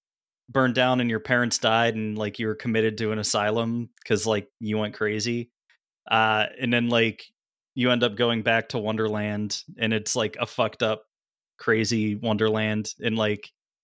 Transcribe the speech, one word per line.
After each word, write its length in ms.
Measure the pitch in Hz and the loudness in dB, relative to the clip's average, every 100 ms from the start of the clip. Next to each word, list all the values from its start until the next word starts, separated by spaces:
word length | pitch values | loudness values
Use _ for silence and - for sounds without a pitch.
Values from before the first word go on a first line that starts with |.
| _ _ _ _ - | _ _ _ _ -4
burned 260 | 135 127 | 2 2
down 260 | 120 127 127 | 4 2 4
and 100 | 120 | 2
your 80 | 110 | 0
parents 380 | - 123 120 - | 0 2 2 0
died 360 | 117 113 117 113 | 2 4 2 0
and, 200 | 107 107 | -4 -4
like, 200 | 104 104 | -4 -4
you 80 | 110 | -4
were 80 | |
committed 420 | 107 123 113 110 107 | -4 0 2 2 0
to 120 | 110 | -2
an 60 | 110 | -2
asylum 720 | 104 113 104 113 117 117 117 _ | -2 0 0 0 0 -2 -6 _
'cause, 220 | - 107 110 | -2 0 2
like, 220 | 104 98 - | 0 -2 -8
you 180 | 110 107 | -4 -2
went 160 | 104 | -2
crazy. 560 | - 107 107 113 120 117 _ _ _ _ _ - | -2 -2 -2 -2 -4 -6 _ _ _ _ _ 0
Uh, 360 | 110 110 107 - - | 2 4 2 0 -2
and 120 | 127 | 0
then, 160 | 120 117 | 2 2
like, 360 | 120 113 107 - _ _ _ _ | 2 2 0 -14 _ _ _ _
you 160 | 131 123 | -2 2
end 140 | 120 | 2
up 100 | 120 104 | 2 2
going 260 | 120 113 | 0 0
back 260 | 107 113 110 | 2 0 0
to 80 | 123 | -4
Wonderland 840 | 104 110 110 107 107 104 107 - - - | -2 -2 0 -2 -2 -4 -4 -6 -10 -4
and 140 | 110 | -2
it's, 220 | 110 107 | 0 -2
like, 220 | 123 107 - | -2 -2 -4
a 80 | 117 | -10
fucked 360 | - 113 - | -2 -2 0
up, 240 | 113 107 - _ _ _ _ - | -2 -2 -6 _ _ _ _ -10
crazy 560 | - 113 110 117 107 | 0 0 2 0 0
Wonderland. 800 | 104 113 107 110 107 107 107 107 - | -2 -2 0 2 2 0 -2 -6 -6
And, 140 | 117 113 | -4 0
like, 340 | 107 104 - _ _ _ | 0 -2 -8 _ _ _